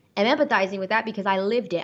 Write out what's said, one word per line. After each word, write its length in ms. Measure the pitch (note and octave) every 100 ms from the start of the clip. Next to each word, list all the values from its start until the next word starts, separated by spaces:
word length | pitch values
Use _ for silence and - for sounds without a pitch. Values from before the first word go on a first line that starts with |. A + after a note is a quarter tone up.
| _ -
am 200 | G#3 D4
empathizing 420 | C#4 A3 F#3+ G3
with 100 | F#3+
that 160 | A3 A3+
because 200 | G3+ G3
I 140 | F#3+
lived 320 | G3 A#3 G3+
it. 80 | E3+